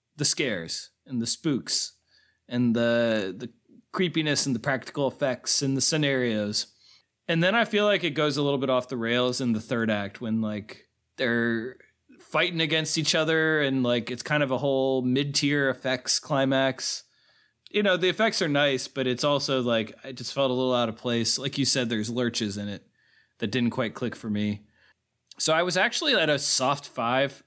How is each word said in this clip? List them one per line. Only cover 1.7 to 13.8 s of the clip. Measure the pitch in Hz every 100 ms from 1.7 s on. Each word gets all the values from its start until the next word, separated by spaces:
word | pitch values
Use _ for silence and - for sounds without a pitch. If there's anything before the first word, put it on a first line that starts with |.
| - - - _ _ _ _ -
and | 123 123 117
the, | 117 117 117 110 95 95
the | 123 - _ - _
creepiness | - 175 156 151 139 139
and | 117
the |
practical | 143 127 - 151 135
effects | - 139 120 - -
and | 135 135
the |
scenarios. | - 156 143 131 123 107 104 104 - _ _ _ _ _ -
And | 165
then | 180 233
I | 226
feel | 208 208
like | 196
it | 170
goes | 143 151 147
a |
little | 143 139
bit | 131
off | 127 123
the | 123
rails | 113 123 127 123
in | 123
the | 110
third | - 120 110
act | 104 98 -
when, | 117 110
like, | 110 107 - - _ _ _ -
they're | 120 117 117 117 123 - - _ _ -
fighting | - 151 180 165
against | 160 160 156 160
each | 151 165
other | 156 160 160 156
and, | 139 135